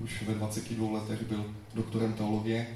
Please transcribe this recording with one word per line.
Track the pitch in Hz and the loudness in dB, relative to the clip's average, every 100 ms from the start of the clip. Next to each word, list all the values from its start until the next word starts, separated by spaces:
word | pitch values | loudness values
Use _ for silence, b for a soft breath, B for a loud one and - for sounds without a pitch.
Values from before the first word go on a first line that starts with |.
už | 110 - 107 | -4 -2 0
ve | |
dvaceti | 107 104 110 - 113 | 0 0 -2 -2 0
dvou | 110 | 2
letech | 107 107 107 113 | 0 -2 -2 -2
byl | 107 104 - - | -2 -2 -6 -6
doktorem | 113 110 113 110 | -2 0 2 2
teologie. | 107 107 110 110 113 117 | 2 2 2 4 2 0